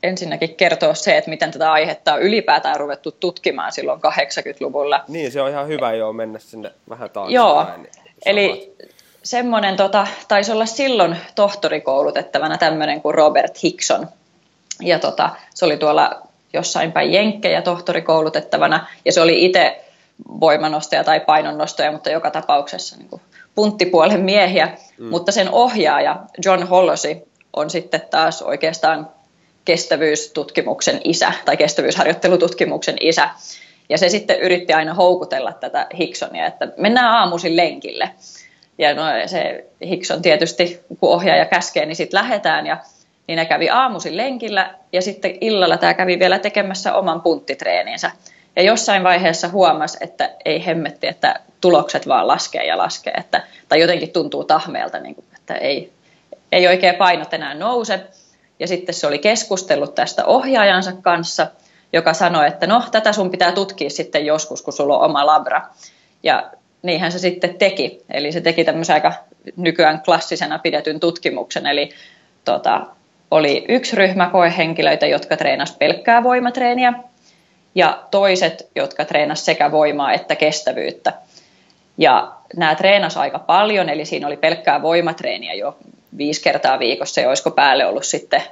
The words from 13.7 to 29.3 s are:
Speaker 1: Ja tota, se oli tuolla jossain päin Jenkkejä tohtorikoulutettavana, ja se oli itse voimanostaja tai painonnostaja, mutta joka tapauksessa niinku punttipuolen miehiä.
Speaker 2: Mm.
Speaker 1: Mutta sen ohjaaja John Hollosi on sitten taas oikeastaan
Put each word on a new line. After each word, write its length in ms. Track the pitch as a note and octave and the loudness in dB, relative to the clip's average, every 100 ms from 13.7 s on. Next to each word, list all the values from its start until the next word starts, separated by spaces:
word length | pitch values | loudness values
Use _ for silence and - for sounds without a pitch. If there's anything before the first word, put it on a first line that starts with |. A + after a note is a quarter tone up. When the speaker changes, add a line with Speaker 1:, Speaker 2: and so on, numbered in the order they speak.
| - - - E3+ - _ _ _ _ _ - | -2 -2 -2 -4 -14 _ _ _ _ _ -6
Speaker 1:
Ja 180 | F3 E3 | 0 0
tota, 300 | D3 - D3+ - - - | 0 -2 -2 -4 -16 -2
se 100 | F3 | -2
oli 120 | D3+ | 0
tuolla 440 | D3+ D#3 C#3+ - - _ _ | 2 2 2 -2 -14 _ _
jossain 380 | D3+ D#3+ - D#3+ | -6 -4 -4 -2
päin 220 | E3 D3+ | 0 2
Jenkkejä 480 | F3+ G#3+ G#3 F#3 E3 | 2 2 0 -2 0
tohtorikoulutettavana, 1300 | F3 F3 - E3+ E3 D#3+ D#3+ D#3 - D3 D#3+ D#3+ - - - | -2 -4 -4 -4 0 0 2 -2 -2 0 2 0 -4 -4 0
ja 60 | |
se 100 | - | 4
oli 240 | E3 E3 F3+ | 4 6 4
itse 400 | F#3 D#3+ - - _ _ - - - | 4 2 0 -10 _ _ -20 -18 0
voimanostaja 640 | D#3+ D3+ D#3 D3+ D3+ D#3 | 2 4 0 -4 -2 0
tai 160 | D3 D#3 | 2 2
painonnostaja, 720 | - D#3 D#3 D3+ D#3 - D3 | 2 2 0 -4 -6 -2 -4
mutta 180 | D3+ - | -4 -4
joka 220 | D#3 D#3 | -4 -4
tapauksessa 680 | D#3 - D3 C#3+ - - - | -4 0 0 -2 -10 -12 -16
niinku 240 | - - _ - - - | -18 -20 _ -20 -8 0
punttipuolen 640 | G#3 G#3 F3+ F3 E3 G#3 | 0 2 2 4 6 4
miehiä. 560 | F#3+ G#3 F3+ F#3 D#3+ - - - | 2 4 4 2 0 -2 -20 -16
Speaker 2:
Mm. 80 | A#2 | -6
Speaker 1:
Mutta 220 | E3+ F3 | -4 -2
sen 180 | G3+ F#3+ | 0 2
ohjaaja 640 | - A#3+ A3 D3+ C#3+ C#3+ F#3 - - F#3 | 4 2 2 0 2 0 -2 -8 -4 0
John 180 | F#3 F#3 | 0 2
Hollosi 560 | F3+ F3 D3+ D3 E3 - _ _ | 4 4 2 -4 -8 -12 _ _
on 160 | - D3+ | -6 -4
sitten 320 | E3 - D#3+ - | -6 -4 -6 -2
taas 300 | D3 D#3+ D#3+ | 0 0 -2
oikeastaan 680 | - - D#3 E3 D3+ D#3 D#3 - _ | -4 -2 -2 0 0 0 -4 -18 _